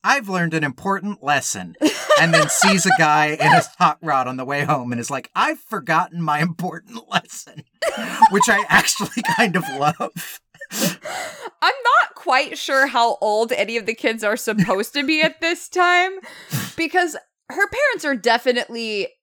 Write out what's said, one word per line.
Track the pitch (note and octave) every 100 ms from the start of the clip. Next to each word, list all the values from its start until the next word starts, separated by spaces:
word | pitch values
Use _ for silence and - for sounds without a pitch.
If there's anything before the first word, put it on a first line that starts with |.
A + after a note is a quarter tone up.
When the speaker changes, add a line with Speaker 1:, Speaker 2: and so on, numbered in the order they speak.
Speaker 1:
"I've | G3+ C#4 G3
learned | F#3 E3+
an | D#3+
important | D3 - G3 G3 G3+ G3+
lesson." | C#3 C#3+ - G#3 F2+ - D4+ - - D5+
And | E3
then | E3 D5+
sees | - G3 F#3+ F#3
a | F#3
guy | D#3 D3+ D3+ D#3
in | D#3
a | E3 - -
hot | F3 D3+
rod | D#3+ C3+ B2+
on | B2+
the | C3
way | C#3+
home | C#3 D3 A#2+
and | A#2+
is | A#2
like, | C3+ -
"I've | F3+ C4 D#4
forgotten | - G#3 - D#3+ F3+ E3+
my | D#3+ D3
important | E3+ D#3+ F3 E3+ _ A#3 -
lesson," | G3 - - - - - _ D#5+ -
<laughs> | - - -
which | G3 A3
I | G3+ -
actually | F#3 - - G3+ - A5 A#5
kind | A3+ E3+
of | G5+ G5
love. | D3 - A#3+ F3 - - _ _ -
Speaker 2:
I'm | G#3 - - D5+ F5+ D#5 D5+ A#4+ _ E4+ C5+
not | A#4+ D5+ -
quite | - F4 C4 D4 -
sure | - C4+ C4+
how | A#3+ A#3 -
old | G#3+ G#3+ A3+
any | B3+ G3+ A#3
of | G3+
the |
kids | A#3 - A3
are | G#3+ A3
supposed | - G#3+ F#3 F#3+ G#3
to | C#4+
be | C#4 D#4
at | D#4+ D#4
this | E4 F4 -
time, | F4+ F4 F4+ F#4 F#4+ - - - - - -
because | E4 F4+ F4 - _ _ -
her | E4 G4+
parents | A4 C#5+ G#4+
are | D4+
definitely | B3+ A#3 A#3 C4 A#3+ - A#3 A3+ G#3 F#3 _